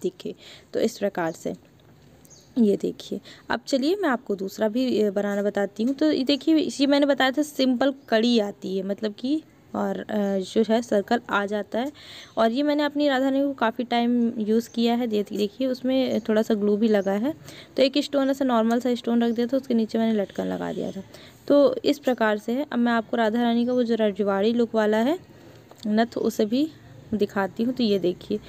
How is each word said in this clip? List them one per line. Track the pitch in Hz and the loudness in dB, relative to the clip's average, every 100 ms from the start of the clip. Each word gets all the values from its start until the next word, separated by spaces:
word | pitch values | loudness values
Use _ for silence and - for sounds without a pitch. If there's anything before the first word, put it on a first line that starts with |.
दिखे। | 185 - - - - - - | -6 -8 -14 -14 -18 -20 -8
तो | - | -2
इस | 226 - | -2 -2
प्रकार | 202 - 165 | -4 -2 -6
से | 165 175 175 - _ - - - - - - - 254 | -4 -10 -10 -16 _ -20 -20 -20 -20 -20 -20 -8 0
ये | 214 190 | 2 2
देखिए। | 180 - - 202 - - - | -2 -8 -10 -10 -12 -20 -6
अब | 233 - | -6 -2
चलिए | 269 285 415 | -2 0 0
मैं | 339 | 0
आपको | 233 - | -2 -4
दूसरा | 202 190 - 220 | -6 -6 -4 -2
भी, | 226 254 214 | 0 -2 0
अ, | 208 | 0
बनाना | 196 202 202 | 0 -2 -2
बताती | 202 202 196 - | -2 -2 -4 -2
हूँ। | 233 | -2
तो | 269 302 | 0 0
ये | 294 | 2
देखिए | 262 285 - 320 | 0 0 2 2
ये | 247 247 277 | 2 0 2
मैंने | 285 285 | 4 4
बताया | 269 262 | 2 2
था | 262 | 2
सिंपल | 294 - 262 240 269 277 - | -2 0 0 2 0 -2 0
कड़ी | 220 233 240 | 2 4 2
आती | 202 196 190 190 | 0 -6 -6 -4
है, | |
मतलब | 190 202 214 202 | -4 -4 -6 -6
कि | 254 311 - - - | -4 -4 -6 -20 -8
और, | 208 202 190 | -4 -2 -4
अ, | 202 214 202 196 | -4 -2 0 -2
जो | 185 220 214 | 0 0 2
है | 226 | 2
सर्कल | 240 208 196 240 - | 2 0 0 -2 0
आ | 202 202 | -2 -2
जाता | 208 196 214 | -6 -4 -4
है। | 277 - - - - - | -4 -8 -20 -20 -10 0
और | 226 | 0
ये | 247 | 2
मैंने | 294 294 | 0 0
अपनी | 294 294 294 | 0 0 2
राधा | 262 | 2
रानी | 269 269 | 2 2
को | 277 | 0
काफ़ी | 269 226 233 | 0 -2 -2
टाइम | 247 240 240 240 233 233 | -2 0 2 2 0 -2
यूज़ | 208 226 233 | 0 0 0
किया | 233 233 | -2 0
है। | 233 240 | 0 -2
दे-, | 208 202 | -2 -4
देखिए | 202 208 - 262 | -4 -4 -2 -4
उसमें | 254 247 262 247 214 | -2 -2 0 0 -2
थोड़ा | 220 214 | 0 0
सा | 226 | 2
ग्लू | 214 208 208 | 0 2 2
भी | 220 | 2
लगा | 208 190 | 2 2
है, | 202 262 - - - - - | -2 -2 -6 -14 -20 -8 2
तो | |
एक | 269 285 | 2 2
स्टोन | 277 277 269 | 0 0 0
ऐसा | 269 | 0
नॉर्मल | 269 226 226 240 | 2 2 2 2
सा | 247 | 0
स्टोन | 240 - 233 | -2 0 0
रख | 233 | 2
दिया | 226 240 | 0 0
था, | 269 | -2
उसके | 269 | 0
नीचे | 226 214 226 | 0 0 0
मैंने | 226 214 | 2 0
लटकन | 190 - | -2 -4
लगा | 185 180 175 | -4 -4 -4
दिया | 175 180 | -4 -6
था। | 190 - - - - - | -8 -14 -20 -20 -14 2
तो | 285 269 - | 4 6 2
इस | - 285 | -2 0
प्रकार | - 240 220 208 | -2 0 0 0
से | - | -2
है। | 247 294 | -4 -4
अब | 240 | 0
मैं | 240 | 0
आपको | 233 220 233 | 0 -2 0
राधा | 220 233 | 0 2
रानी | 240 233 240 | 2 2 0
का | |
वो | 247 | 0
जो | 226 220 | 0 2
रजवाड़ी | 214 196 202 196 214 | 0 0 0 2 2
लुक | 240 226 | 2 0
वाला | 220 214 214 | 2 2 2
है | 240 370 - - - - - - 214 | 2 -2 -6 -20 -20 -20 -20 -10 -2
नथ | 214 233 - | 0 0 0
उसे | 226 - | -4 0
भी | 214 247 320 - - - - | 0 0 -2 -6 -20 -20 -6
दिखाती | 208 202 202 190 - | -2 -2 -2 -4 -2
हूँ। | 233 | -4
तो | 254 | 0
ये | 226 202 | 0 2
देखिए | 180 175 - 208 | 0 -4 -6 -6